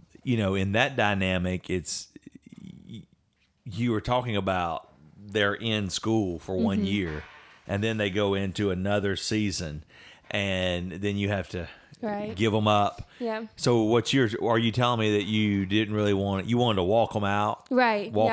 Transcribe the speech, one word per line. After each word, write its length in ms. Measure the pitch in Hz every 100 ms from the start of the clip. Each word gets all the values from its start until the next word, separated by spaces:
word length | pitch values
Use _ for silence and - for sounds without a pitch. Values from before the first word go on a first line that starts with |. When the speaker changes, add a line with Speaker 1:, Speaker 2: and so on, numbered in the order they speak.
| - -
Speaker 1:
you 140 | 131 117
know, 180 | 98
in 180 | 98 98
that 240 | 107 139 127
dynamic, 720 | 104 98 95 92 92 92 -
it's, 380 | 92 - - - - - - - - - - -
y-, 140 | 110 - _ _ _ _ _
you 280 | 120 95 120
were 80 | 107
talking 340 | 120 123 120 101
about 520 | 95 92 87 80 - - 78 -
they're 360 | 101 104 101
in 340 | 101 113 107 98
school 480 | - 110 110 95 82
for 180 | - 95
one 220 | - 98
Speaker 2:
Mm-hmm. 80 | 98
Speaker 1:
year, 380 | 101 85 76 - - - - -
and 140 | 101
then 140 | 113 110
they 100 | 104
go 220 | 98 101
into 360 | 98 98 90 101
another 440 | 90 98 104 98 92
season, 680 | - 110 104 87 80 76 - - - - -
and 600 | 101 98 92 92 87 90
then 240 | 85 101 101
you 100 | 101
have 200 | 98 87
to 180 | 92 82 - - -
Speaker 2:
Right. 340 | - 104 - 92
Speaker 1:
give 180 | 110
'em 140 | 107 107
up. 400 | 104 101 - - -
Speaker 2:
Yeah. 260 | 233 220 220 -
Speaker 1:
So 260 | 131 120
what's 300 | 107 117 -
your, 160 | 135 113 113
are 160 | 110 117
you 120 | 117
telling 300 | 110 123 117
me 120 | 110 104
that 60 |
you 420 | 101 107 107 101 95
didn't 280 | 104 104
really 200 | 107 104
want, 320 | 98 98 98 98
you 100 | 120
wanted 180 | 120 98
to 60 |
walk 320 | 90 113 104 110
'em 80 |
out? 420 | 101 101 107 - -
Speaker 2:
Right. 420 | 254 240 208 196
Speaker 1:
Walk 160 | 104 113